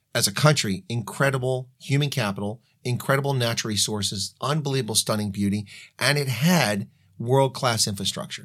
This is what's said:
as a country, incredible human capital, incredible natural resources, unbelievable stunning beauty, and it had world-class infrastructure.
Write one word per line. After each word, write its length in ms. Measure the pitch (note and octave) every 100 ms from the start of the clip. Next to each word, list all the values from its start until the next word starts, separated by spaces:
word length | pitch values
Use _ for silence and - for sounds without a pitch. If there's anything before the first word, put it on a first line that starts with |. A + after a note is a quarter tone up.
| _
as 120 | A#2+ A2
a 60 |
country, 520 | G2+ D3+ D#3 A2 F#2 -
incredible 800 | A#2+ - - C#3 C3 B2+ B2+ B2+ _
human 300 | - C3+ D3
capital, 540 | C3+ G#2+ G2+ G2+ A2 _ _
incredible 520 | B2+ A#2+ - C#3 C#3
natural 340 | C3+ A#2 G#2+ A#2
resources, 680 | G#2 - G#2+ G2+ G#2 F#2+ -
unbelievable 540 | B2+ D3+ C#3 C3+ A2
stunning 360 | A2 - G#2+ G#2
beauty, 360 | G2 G2+ G#2 G#2 - - -
and 180 | B2 D3
it 120 | C3+
had 600 | A2+ D#3+ F3+ A#2 G#2 G2+ _ _ -
world-class 720 | A#2 C3+ C3+ B2+ C3 A2+ -
infrastructure. 580 | G2 G2 - - -